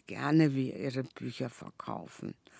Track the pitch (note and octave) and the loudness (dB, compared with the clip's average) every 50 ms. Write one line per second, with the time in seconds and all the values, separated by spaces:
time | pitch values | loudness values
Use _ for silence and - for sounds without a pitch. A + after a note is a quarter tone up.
0 | - - G2 A2+ C3+ D3 D#3 D#3+ D#3 C#3+ C3+ C3+ C3 B2+ - F#2 - C#3 B2+ C3+ | -6 -8 -6 -4 2 6 8 8 8 8 6 2 0 -2 -2 -4 -4 -4 -2 -4
1 | C3 - - - B2 B2+ - - C3 B2 - - - - - - - - - - | -4 -6 -8 -8 -8 -6 -4 -4 -6 -6 -6 -10 -14 -14 -14 -12 -8 -8 -8 -8
2 | E2 - - - - - - _ _ - - | -10 -12 -12 -10 -10 -10 -10 _ _ -20 -20